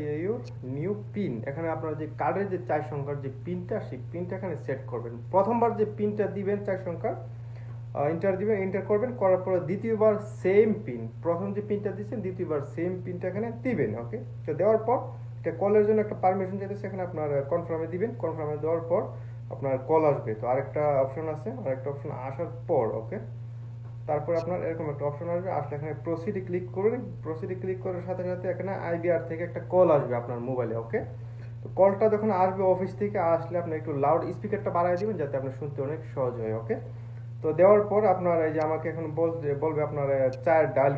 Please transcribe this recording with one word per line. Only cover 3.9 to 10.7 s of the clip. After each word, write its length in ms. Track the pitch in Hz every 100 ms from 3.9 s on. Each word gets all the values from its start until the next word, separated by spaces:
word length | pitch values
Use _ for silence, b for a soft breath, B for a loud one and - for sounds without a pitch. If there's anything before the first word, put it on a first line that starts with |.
| 127 -
পিনটা 240 | 170 180 190
এখানে 200 | 196 147 -
সেট 160 | 131 -
করবেন। 260 | 120 117 117 -
প্রথমবার 460 | 185 196 233 233 208
যে 80 | 208 -
পিনটা 280 | 208 208 190
দিবেন 360 | 202 190 202
চার 140 | 202 185 180
সংখ্যার, 300 | 165 226 370 - B B B B B B
আহ, 140 | - 147
এন্টার 260 | 170 196 180
দিবেন, 200 | 208 208 190
এন্টার 160 | 190
করবেন, 300 | 190 208 254 -
করার 160 | 190 180 190
পরে 140 | 180
দ্বিতীয়বার 560 | 151 202 226 214 214 202 - -
সেম 320 | 185 202 220